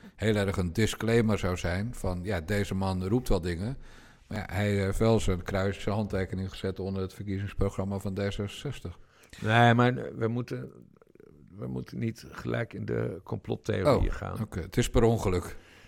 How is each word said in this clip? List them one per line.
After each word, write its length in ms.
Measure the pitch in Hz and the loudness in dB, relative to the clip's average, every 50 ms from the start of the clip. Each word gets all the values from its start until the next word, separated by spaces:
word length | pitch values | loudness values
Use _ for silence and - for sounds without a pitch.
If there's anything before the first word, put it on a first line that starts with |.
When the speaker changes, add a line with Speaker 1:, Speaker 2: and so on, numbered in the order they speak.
| - - - | -20 -20 -10
Speaker 1:
heel 200 | - 101 110 107 | -2 0 2 2
erg 220 | 104 101 98 95 - | 2 2 0 0 0
een 160 | 92 87 82 | 0 0 2
disclaimer 640 | - 110 104 - - - 107 113 117 113 110 107 95 | 2 2 2 2 0 0 4 4 4 6 4 2 2
zou 180 | - 92 90 87 | 0 0 -2 -2
zijn: 380 | - 87 85 92 104 120 123 | -2 -2 -2 -2 -4 -6 -6
van, 240 | - - 95 90 87 90 | -6 -4 -4 -4 -4 -4
ja, 180 | 101 101 87 | -4 -4 -4
deze 340 | 78 82 104 101 101 - 98 | -2 -2 0 0 0 0 -2
man 300 | 95 98 95 95 92 92 95 | 0 0 0 0 0 0 0
roept 220 | 107 127 127 - | 0 0 2 2
wel 120 | 107 92 | 2 2
dingen, 360 | 78 90 87 80 95 113 139 - - - - - - - - _ - - | 2 0 -2 -2 -4 -4 -6 -8 -12 -16 -20 -20 -20 -20 -20 _ -14 -10
maar 100 | 101 107 | -8 -8
ja, 80 | 95 - - | -6 -4 -2
hij 140 | 95 104 104 | 0 2 2
heeft 280 | 101 101 98 95 95 - | 2 2 2 2 2 2
wel 200 | 113 113 113 107 | 4 4 4 4
zijn 240 | - - 92 87 90 | 4 2 0 0 -2
kruis, 380 | - - 95 95 101 95 - | -2 0 0 0 0 -2 -2
zijn 140 | - - 101 | -2 -2 0
handtekening 540 | 107 110 95 101 95 95 90 - 92 95 95 | 0 -2 -2 -2 -2 -4 -2 -4 -6 -6 -6
gezet 300 | - - - 95 95 - | -8 -6 -4 -4 -4 -4
onder 220 | 95 98 98 95 | -4 -4 -4 -4
het 120 | 95 92 - | -4 -6 -6
verkiezingsprogramma 840 | - 101 101 98 95 98 98 - - 101 98 - - 95 98 98 95 | -8 -6 -4 -4 -4 -4 -4 -2 0 0 0 0 -2 -4 -4 -4 -4
van 140 | - 101 95 | -4 -6 -4
D 40 | 95 | -2
zesenzestig. 800 | 101 101 101 - 104 98 - - - 147 127 - - 90 82 - - _ _ _ - - - - | -2 -2 -2 -4 -6 -6 -8 -10 -10 -10 -10 -10 -10 -12 -14 -14 -18 _ _ _ -20 -20 -14 -6
Speaker 2:
Nee, 320 | - 107 110 117 120 117 117 | 0 4 6 8 8 8 8
maar 420 | 120 123 123 123 131 113 - 73 120 | 8 6 4 4 0 -4 -6 -6 -2
we 100 | 120 113 | -2 -2
moeten, 440 | 117 120 120 - 135 123 131 - - - 60 - _ - _ _ _ - - - - 73 - - - 98 | 0 -2 -4 -6 -6 -8 -8 -10 -14 -18 -20 -20 _ -20 _ _ _ -20 -20 -20 -20 -20 -20 -20 -14 -10
we 100 | 123 - | -8 -8
moeten 320 | - 64 64 - - - | -6 -6 -8 -8 -8 -6
niet 260 | 117 113 110 - - - | -4 -4 -6 -6 -12 -16
gelijk 420 | - - - - - 117 117 - - | -14 -10 -6 -4 -2 -2 -4 -4 -6
in 120 | - 107 | -8 -4
de 340 | 101 117 - 57 - 104 85 - | -2 -2 0 0 -2 -4 -8 -8
complottheorieën 840 | - - 104 - - 123 - - - 101 98 95 98 - 95 92 92 | -8 -8 -8 -4 -4 -6 -4 -2 -2 -2 2 4 4 4 4 4 2
Speaker 1:
Oh, 40 | - | 0
Speaker 2:
gaan. 260 | - - 98 92 - | -2 -4 -6 -6 -6
Speaker 1:
oké. 180 | 107 - - 92 | -6 -6 -6 -6
Het 180 | 82 - - - | -6 -4 0 0
is 120 | 120 - | 0 2
per 140 | - 131 113 | 4 6 6
ongeluk. 540 | 113 117 107 - 104 90 90 82 - - - - - - - - | 6 6 4 2 0 0 0 -2 -4 -12 -14 -16 -20 -20 -20 -20